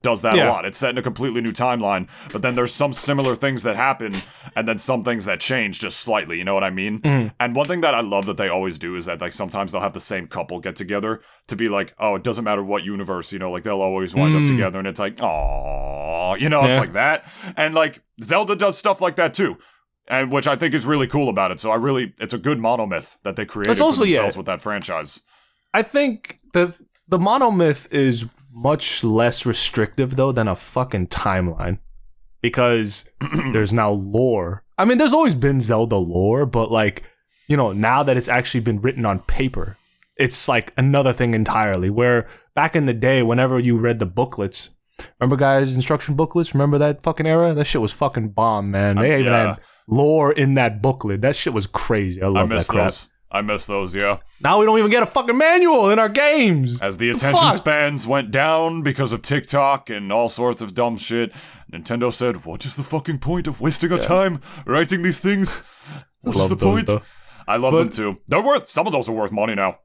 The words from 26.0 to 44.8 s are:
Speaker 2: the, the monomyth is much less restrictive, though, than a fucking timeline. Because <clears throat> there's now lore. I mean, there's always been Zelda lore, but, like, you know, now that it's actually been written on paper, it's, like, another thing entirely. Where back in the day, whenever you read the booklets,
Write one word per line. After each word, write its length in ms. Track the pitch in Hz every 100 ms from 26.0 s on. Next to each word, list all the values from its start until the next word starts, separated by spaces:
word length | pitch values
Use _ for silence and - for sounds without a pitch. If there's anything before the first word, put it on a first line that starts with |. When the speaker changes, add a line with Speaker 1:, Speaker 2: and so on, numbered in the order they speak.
| 285 214 - - _
Speaker 2:
the, 200 | 175 180 170 _ _ _
the 100 | 185
monomyth 680 | 190 254 247 190 165 143 -
is 320 | 147 135 117 117 _ _
much 500 | 117 131 151 - -
less 420 | 117 110 120 - 123
restrictive, 720 | 113 - - 107 - 131 131
though, 160 | 135
than 160 | 123 110
a 80 | 90
fucking 520 | - - 127 101 90
timeline. 680 | - 208 185 87 165 90 98 - - - - - -
Because 600 | 120 117 123 117 107 101 - -
<clears throat> 320 | 139 156 135
there's 200 | 117 104
now 180 | 117 107
lore. 720 | 104 98 113 127 110 87 98 _ -
I 60 |
mean, 140 | 202 247
there's 140 | 302
always 220 | 302 302
been 260 | 139 139 135
Zelda 360 | 110 110 117 104
lore, 500 | 87 87 98 123 139
but, 240 | 117 110
like, 300 | 113 107 - - _ _ _ -
you 80 | 147
know, 160 | 117
now 300 | 98 110 131
that 140 | 143 127
it's 120 | 120
actually 320 | 123 123 127
been 200 | 113 107
written 240 | 117 -
on 140 | 110 95
paper, 560 | - - 135 - 90 101 _ _ _ -
it's, 320 | 127 - -
like, 240 | 123 - -
another 360 | 131 143 135
thing 220 | 120 123
entirely. 560 | 113 107 110 107 95 92
Where 380 | 104 123 120 - - _
back 200 | - 156 165
in 100 | 139
the 80 |
day, 280 | 117 127 135
whenever 360 | 117 120 131 127
you 180 | 123 117
read 220 | 117 113
the 80 | 98
booklets, 640 | 95 127 - 98 - - _